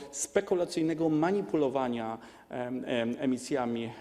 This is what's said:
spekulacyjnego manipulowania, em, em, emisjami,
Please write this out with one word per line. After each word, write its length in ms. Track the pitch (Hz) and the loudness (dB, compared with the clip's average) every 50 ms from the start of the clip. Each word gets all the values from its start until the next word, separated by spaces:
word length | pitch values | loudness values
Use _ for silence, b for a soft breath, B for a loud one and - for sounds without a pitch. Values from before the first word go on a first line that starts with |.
| B B | B B
spekulacyjnego 1000 | B - - - - 208 196 - 196 180 175 165 - 170 160 160 165 156 165 160 | B -6 -4 0 0 0 2 2 2 2 0 0 0 0 0 2 2 2 2 2
manipulowania, 1080 | 156 151 160 180 196 202 190 - - 160 147 131 123 139 131 123 120 117 113 113 113 110 B B B B B B | 4 4 4 2 2 0 0 0 2 2 2 4 2 2 0 0 0 -2 -2 -4 -6 -8 B B B B B B
em, 340 | - 127 123 123 127 127 127 | -6 -6 -4 -4 -4 -4 -2
em, 300 | - 127 120 117 117 123 - | 0 0 2 2 0 0 0
emisjami, 680 | 139 131 127 123 - - 147 135 123 117 117 117 113 113 - - | 0 0 0 0 -2 -2 -2 0 0 0 -2 -2 -4 -6 -6 -6